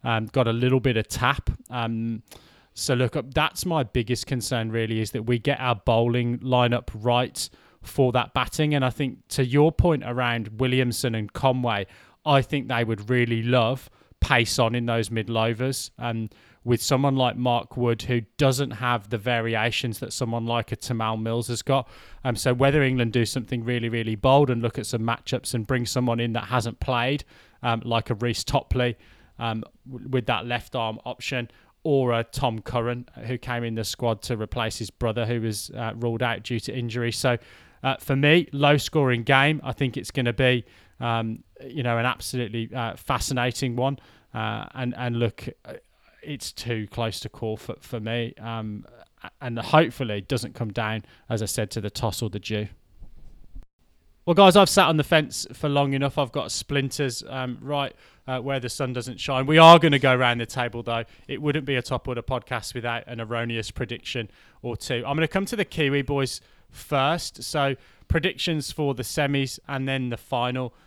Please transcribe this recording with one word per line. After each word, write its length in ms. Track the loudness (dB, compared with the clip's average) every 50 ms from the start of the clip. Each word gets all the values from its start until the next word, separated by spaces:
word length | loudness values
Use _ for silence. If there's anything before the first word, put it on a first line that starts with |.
| -4
um, 220 | -2 -2 -2 -2
got 200 | -2 0 0 2
a 60 | 2 2
little 260 | 2 2 4 4 4
bit 180 | 4 2 2
of 120 | 0 -2 -2
tap. 420 | -2 0 2 2 2 0 -2 -4 -4 -4 -6 -10
Um, 540 | -6 -4 -4 -2 -2 -2 -2 -4 -4 -6 -8 -14 -20 -20 -20 _ _ _ _ _ -12
so 200 | -6 -2 0 2
look, 220 | 2 2 0 0
uh, 60 | -4 -2 2 2
that's 320 | 4 4 2 0 -4 -4
my 160 | -2 0 0 0
biggest 440 | 0 -2 -2 0 0 -2 -4 -2
concern 440 | -4 -4 -4 -2 -2 -2 -2 -2 -2
really, 300 | -2 -2 -2 0 0 0
is 100 | -2 -2
that 140 | -2 -4 0
we 140 | 0 0 2
get 200 | 2 0 -2 0
our 140 | 0 0 0
bowling 640 | 0 2 2 4 4 4 4 2 2 0 0 -2 -2
lineup 500 | 0 2 4 4 4 4 2 0 -2 -6 -8
right 560 | -4 0 2 2 2 2 0 -4 -8 -10 -10 _ -16 _ _ _ _ -20
for 300 | -4 0 2 2 4 4
that 220 | 2 0 0 -2
batting. 400 | -2 -2 -2 0 0 0 2 2
And 100 | 2 0
I 60 | 0
think 360 | 0 -2 -4 -4 -4 -8 -12 -6
to 140 | -2 -2 0
your 280 | 2 4 4 4 6 6
point 320 | 4 4 4 4 2 -2
around 540 | -4 -4 -2 0 0 0 -2 -4 -6 -4 -2
Williamson 540 | 0 2 2 2 2 2 0 -2 -2 -2 -2
and 160 | -2 -4 -6 -4
Conway, 540 | 0 2 2 2 2 0 0 0 -2 -4 -6 -10 -20 -20 -20 _ _ 0
I 160 | 4 4 4
think 280 | 4 2 -2 -4 -2 -2
they 160 | -2 0 0
would 260 | 0 -2 -4 -2 0
really 320 | 0 2 2 2 0 0 0
love 480 | 2 2 4 4 2 0 -4 -8 -14 -20 _ _ _ _ -2
pace 380 | 2 4 4 4 4 2 2 2
on 160 | 2 2 2
in 120 | 0 0
those 240 | 0 0 0 0 -2
middle 260 | -2 -4 -4 -2 0
overs, 540 | 0 2 0 0 0 -2 -2 -4 -4 -8 -12 _ -8
um, 320 | -6 -6 -4 -4 -6 -8 -10 -16 -20 -20 _ _ -2
with 180 | 0 0 0 2
someone 320 | 2 2 2 2 2 2
like 220 | 2 2 2 0
Mark 400 | 0 0 0 0 0 -2 -4 -4
Wood, 240 | -2 0 0 0 0
who 220 | -2 -2 -2 -2 -2 -4 _ 2
doesn't 320 | 2 2 2 2 -2 -4
have 400 | -4 -4 -2 0 0 0 -2 -4
the 80 | -6 -4
variations 800 | -2 0 0 0 0 0 0 0 0 0 -2 -2 -4 -4 -6 -6
that 160 | -8 -8 -6
someone 320 | -4 -4 -2 -2 -2 -2
like 260 | 0 0 0 -2 -2 -6
a 40 |
Tamal 440 | -8 -6 -4 -2 -2 -2 -2 -2 -2
Mills 280 | -2 -2 -2 -2 -2 -4
has 120 | -4 -4
got. 260 | 0 0 0 0 0 -2 -10 -20 -20 -20 -14 -8 -4
Um, 120 | -4 -2
so 180 | 0 0 0 2
whether 280 | 4 4 4 4 4 4
England 300 | 4 2 2 0 2 2
do 140 | 2 2
something 360 | 2 0 -4 -6 -4 -4 -4 -2
really, 280 | -2 -2 -2 -2 -2
really 240 | -2 -2 -2 -2 -2
bold 340 | 2 4 6 6 8 6 6
and 140 | 4 2 0
look 160 | -2 -2 -4
at 80 | -6
some 160 | -4 -4 -2 0
matchups 500 | 0 -2 -2 -4 -4 -4 -4 -4 -2 -4
and 140 | -2 -2
bring 180 | 0 0 0 0
someone 360 | -2 0 0 0 2 2 0
in 120 | 0 -2 -2
that 120 | -4 -2
hasn't 360 | -2 0 0 0 -2 -4 -6
played, 440 | -4 -2 0 0 0 0 -2 -2 -4 _ -20 -20 -20 _ _ _ -2
um, 200 | -2 -2 -2 -2
like 240 | 0 0 0 0 -2
a 60 | -2
Reece 300 | -2 -2 -2 -2 -2 -2
Topley, 520 | 0 0 0 0 0 0 0 0 0 -2 -6 -12 -20 -20 -20 -20 _ _ -6
um, 240 | -4 -4 -4 -4 -6 -10 _ _ -18
w-, 220 | -14 -14 -12 -6 -2
with 160 | -2 0 0
that 220 | 0 -2 -2 -2
left 280 | -2 -4 -4 -4 -6 -4
arm 240 | -4 -4 -4 -4 -6 -8
option, 460 | -10 -10 -8 -8 -6 -4 -4 -4 -6 _ _ _ _ _ _ -2
or 320 | 2 2 4 4 4 2
a 100 | 0 0
Tom 360 | -2 -4 -2 -2 -2 -2 -2
Curran, 500 | -6 -4 -2 -2 -2 -2 -4 -6 -8 -14 -16 -12 -8
who 120 | -8 -8
came 260 | -6 -6 -6 -6 -4 -4
in 120 | -4 -4
the 100 | -4 -4
squad 380 | -6 -6 -2 -2 -2 -2 -2 -4
to 160 | -6 -4 -4
replace 400 | -4 -6 -4 -4 -4 -4 -4 -6
his 100 | -8 -10
brother, 380 | -6 -4 -4 -2 -2 -2 -2
who 160 | -2 -2 -2 -2
was, 280 | -2 -4 -4 -8 -10 -8
uh, 160 | -8 -6 -6 -6
ruled 260 | -4 -4 -4 -2 -2 -2
out 220 | -2 -2 -4 -6
due 160 | -6 -6 -6
to 140 | -6 -6 -6
injury. 380 | -4 -4 -4 -4 -2 -2 -2 -2
So, 240 | 0 0 0 0 0 -2 -8 -20 -20 -20 -20 _ _ -2
uh, 140 | -2 -2 -2
for 180 | -2 -2 0
me, 320 | 4 4 6 6 6 4 2 0
low 260 | 2 4 4 4 4
scoring 440 | 2 0 0 2 2 2 2 0 2
game. 380 | 4 4 4 6 4 2 0 -4
I 100 | -6 -4
think 260 | -2 -2 -2 -2 -4
it's 120 | -8 -6
gonna 220 | -4 -2 -2 0 0
be, 320 | 2 2 4 2 2 0 -6 -14 -20 -20 _ _ -8
um, 460 | -4 -2 -2 -2 -2 -4 -6 -8 -12 _ _ -20 -16
you 200 | -10 -6 -4 -2
know, 160 | 0 0 0
an 80 | 0
absolutely, 640 | 0 -2 -4 -6 -6 -4 -4 -4 -4 -4 -6 -6 -6 -6
uh, 220 | -6 -6 -6 -8
fascinating 800 | -8 -4 -2 -2 -2 -2 -2 -2 0 0 0 -2 -2 -4 -2 0
one. 220 | 0 0 0 -2 -4 -8 -16 -20 _ _ _ -8
Uh, 320 | -6 -6 -4 -4 -6 -8 -10 -8
and, 220 | -6 -6 -6 -4
and 220 | -4 -4 -4 -2 0
look, 280 | 0 -2 -2 -4 -12 -14 -14 _ -16
uh, 80 | -18 -18 -18 _ _ _ _ _ _ _ _ -14
it's 300 | -12 -10 -10 -10 -12 -12
too 360 | -8 -6 -4 -4 -4 -4 -6
close 300 | -4 -4 -4 -4 -4 -6
to 80 | -10 -12
call 300 | -10 -8 -6 -6 -6 -6
for, 180 | -8 -10 -12 -12
for 200 | -12 -10 -10 -8
me. 320 | -6 -4 -4 -4 -4 -6 -8 -10
Um, 460 | -10 -8 -8 -6 -6 -8 -8 -10 -12 -16 -20 -20 -20 _ _ _ -20
a-, 80 | -18 -16 -12 -8
and 160 | -8 -6 -6
hopefully 580 | 0 4 4 4 4 4 0 -4 -4 -4 -4
it 120 | -4 -4 -2
doesn't 260 | -2 -2 -2 -4 -6
come 180 | -6 -6 -4 -2
down, 320 | -2 -2 -2 -2 -4 -8 -10 -18 _ _ -4
as 140 | -4 -2 -2
I 40 |
said, 240 | -2 -2 -2 -4 -4 -4
to 100 | -6 -6
the 80 | -6
toss 320 | -6 -4 -4 -4 -2 -2 -4
or 80 | -4
the 100 | -4 -6
dew. 280 | -6 -4 -4 -4 -4 -6 -8 -16 _ _ -20 -20 -20 -18 -18 -18 -18 -18 -18 -20 -20 -18 -16 -16 -16 -16 _ _ _ _ _ _ _ _ _ _ 0
Well, 80 | 2 6
guys, 240 | 8 10 10 10
I've 140 | 10 8 6
sat 180 | 6 6 4 6
on 80 | 4
the 80 | 2 2
fence 420 | 4 4 2 2 2 -4 -10 -10 -10 -10
for 160 | -6 -2 0
long 240 | 2 2 2 2 0
enough. 240 | 0 -2 -2 0
I've 160 | -2 -2 -2 -2
got 180 | -6 -6 -6
splinters, 720 | -6 -8 -6 -4 -2 -2 -2 -2 -2 -2 -2 -2 -4 -6 -10 -10
um, 300 | -8 -8 -8 -8 -8 -10
right, 320 | -8 -4 -4 -4 -4 -4 -8 _ -20 -20 _ _ _
uh, 120 | -6 -6 -6
where 200 | -4 -2 -4 -2
the 120 | -4 -4
sun 240 | -4 -4 -4 -4 -4
doesn't 260 | -6 -6 -8 -8 -8
shine. 240 | -4 -2 -2 0 2
We 140 | 6 8 12
are 200 | 12 12 12 12
gonna 200 | 10 6 4 4
go 180 | 4 4 4
round 240 | 4 4 2 0 0
the 60 | -2
table, 360 | -4 -4 -4 -4 -4 -6 -8 -6
though. 220 | -6 -4 -6 -6 -8 -14 -20 -14 -12
It 140 | -8 -4 -2
wouldn't 240 | -2 -2 -2 -2
be 100 | -2 -2
a 60 | -4 -2
Top 260 | -4 -4 -6 -4 -6
Order 140 | -8 -8 -6
podcast 500 | -4 -6 -6 -4 -4 -6 -6 -6 -8 -10
without 320 | -8 -6 -6 -6 -6 -8
an 140 | -10 -10 -10
erroneous 500 | -8 -6 -4 -4 -4 -2 -4 -4 -6 -6
prediction 600 | -6 -8 -8 -6 -8 -10 -10 -8 -6 -6 -6 -8 -10 -20 -20 -20 _ _ -10
or 160 | -8 -8 -8
two. 260 | -6 -4 -4 -4 -2
I'm 80 | -2 -2
gonna 140 | 0 0 0
come 160 | 0 -2 -2
to 120 | -2 -2
the 100 | -4 -4
Kiwi 340 | -2 -2 0 0 2 2 0
boys 400 | 0 -2 -2 -2 -2 -2 -4 -8 -14 _ _ _ _ _
first. 720 | -20 -18 -8 -2 0 0 2 2 0 -2 -4 -8 -12 -12 -10
So 340 | -6 -2 0 0 0 -2 -4 -8 -18 _ _ -4 -2
predictions 640 | 0 0 0 0 -2 -2 -2 -2 -2 -2 -4 -6 -4
for 220 | -2 -2 -2 -2
the 80 | -2 -6
semis 560 | -6 -2 0 0 2 2 0 0 -2 -6 -10 -10 -8
and 180 | -6 -4 -2
then 220 | -2 -2 -2 -2 -4
the 80 | -6
final, 580 | -8 -6 -4 -2 0 0 0 -2 -2 -4 -6 -8 _ _